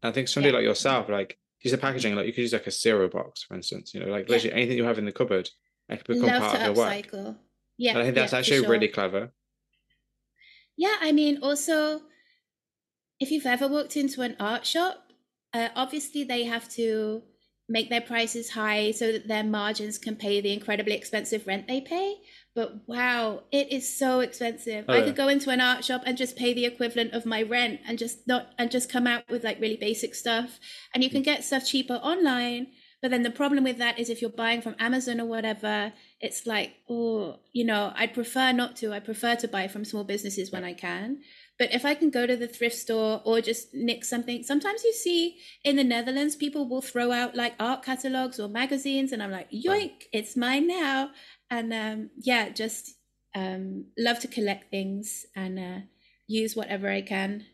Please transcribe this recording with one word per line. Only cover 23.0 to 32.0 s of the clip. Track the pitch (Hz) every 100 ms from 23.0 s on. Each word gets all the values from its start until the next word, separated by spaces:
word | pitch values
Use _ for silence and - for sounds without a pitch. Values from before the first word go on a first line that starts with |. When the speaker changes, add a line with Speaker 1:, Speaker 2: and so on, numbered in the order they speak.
| 247 240 226 208 -
Speaker 2:
it | 285 277
is | 269 247 -
so | 262 254
expensive. | 247 - 233 233 - 214 214
Speaker 1:
Oh, |
Speaker 2:
I | 247
Speaker 1:
yeah. |
Speaker 2:
could | 226 269
go | 277
into | 277 277
an | 254
art | 254 254
shop | - 254 254
and | 254
just | 254 -
pay | 240
the | 240
equivalent | 240 240 240 233 233
of | 226 226
my | 220
rent | 220 240 240 - -
and | 233
just | 233 - -
not, | 247 - -
and | 240
just | 247 247
come | 254 247
out | 240 -
with, | 240
like, | 226 -
really | 220 220
basic | 208 220 240
stuff. | - 240 226 247 - - - -
And | 254
you | 254
can | 277
Speaker 1:
Mm. | 269
Speaker 2:
get | 294
stuff | - 262 262
cheaper | 269 254
online. | 247